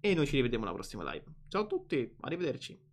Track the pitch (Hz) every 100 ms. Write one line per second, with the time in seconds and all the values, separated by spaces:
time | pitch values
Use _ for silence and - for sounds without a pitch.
0 | 208 175 143 139 120 117 101 - - 104
1 | 73 78 - - - 190 208 370 - 147
2 | 113 - - 170 165 - - - _